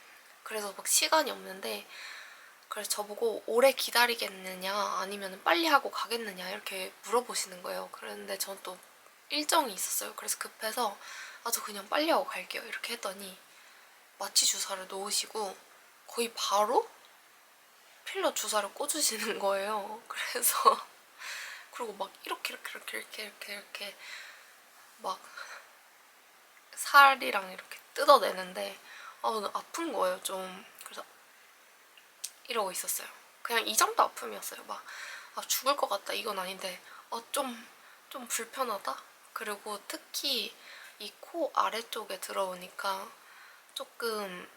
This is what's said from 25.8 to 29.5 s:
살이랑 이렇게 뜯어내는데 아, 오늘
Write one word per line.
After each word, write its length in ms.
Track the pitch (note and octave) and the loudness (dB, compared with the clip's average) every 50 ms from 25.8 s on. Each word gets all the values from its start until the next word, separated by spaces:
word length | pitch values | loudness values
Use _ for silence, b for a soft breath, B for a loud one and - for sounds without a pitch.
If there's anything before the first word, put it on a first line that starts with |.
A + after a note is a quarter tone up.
| - - - - - - - - - - - - - - - - - - - | -20 -20 -20 -20 -20 -20 -20 -20 -20 -20 -20 -20 -20 -20 -20 -20 -20 -16 -10
살이랑 760 | - - - - C#4+ C#4 C#4 C4+ B3 C4 B3+ A#3 G3+ F#3+ F#3 F#3 | -6 0 8 10 12 12 12 10 6 2 0 0 0 -2 -2 -10
이렇게 260 | - - - - - - - - | -12 -12 -14 -14 -16 -16 -10 -2
뜯어내는데 840 | - C4+ D4+ C#4+ B3 - - - F3+ F#3 F3+ F#3 G3+ G3+ G3+ F#3+ - B B B B B B B B | 2 8 10 10 10 10 6 0 -2 -6 -6 -6 -6 -6 -6 -8 -10 B B B B B B B B
아, 80 | - - | -2 0
오늘 200 | A3+ A3 G3 G3 | 0 0 -2 -2